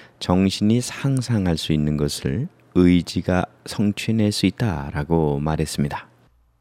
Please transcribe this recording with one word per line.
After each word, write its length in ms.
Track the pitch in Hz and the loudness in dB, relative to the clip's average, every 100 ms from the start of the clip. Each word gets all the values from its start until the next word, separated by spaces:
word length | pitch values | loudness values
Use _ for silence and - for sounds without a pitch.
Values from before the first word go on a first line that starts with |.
| - - | -20 -8
정신이 640 | - 92 95 - 104 120 | 0 2 2 2 2 2
상상할 760 | - - 139 135 120 113 90 80 | -2 -4 -2 -2 0 0 0 0
수 160 | - | 0
있는 240 | 78 76 73 | 0 0 0
것을 520 | 71 - 69 82 160 _ _ | -2 -2 -4 -4 -6 _ _
의지가 720 | 92 90 90 82 92 85 90 - _ - | 4 6 4 2 -4 0 0 -2 _ -10
성취해낼 640 | - 104 101 - 110 107 | -2 -2 -2 -2 0 0
수 120 | - 95 | 2 0
있다라고 920 | - 117 76 71 76 73 82 76 71 | 0 -2 -2 -4 -4 0 2 2 0
말했습니다. 720 | 76 78 76 - 71 - - _ _ _ _ _ | -2 -2 -2 -2 -4 -4 -14 _ _ _ _ _